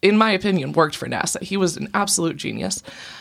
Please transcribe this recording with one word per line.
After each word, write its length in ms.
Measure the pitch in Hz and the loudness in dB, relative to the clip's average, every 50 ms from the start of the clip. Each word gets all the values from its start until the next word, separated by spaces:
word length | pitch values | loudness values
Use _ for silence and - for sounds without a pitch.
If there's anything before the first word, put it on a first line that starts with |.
in 160 | - 196 208 | 4 4 6
my 140 | 214 220 220 | 6 4 4
opinion, 420 | 202 185 208 208 190 175 135 165 147 | 2 0 2 2 2 2 0 0 2
worked 240 | 156 160 151 151 | 2 2 2 2
for 100 | - - | -4 -6
nasa. 360 | 127 120 95 - - - - 175 | -4 -4 -2 -2 -2 -4 -4 -6
He 160 | - 196 196 | -4 0 0
was 180 | 190 170 160 | 0 0 0
an 140 | - - - - | -4 -8 -4 -2
absolute 460 | 202 202 202 - - 170 165 - 143 | -2 0 0 0 0 0 -2 -2 -4
genius. 440 | - - 110 107 - - - - - - - - - - - - | -6 -6 -6 -4 -4 -6 -6 -8 -10 -14 -18 -16 -16 -18 -18 -18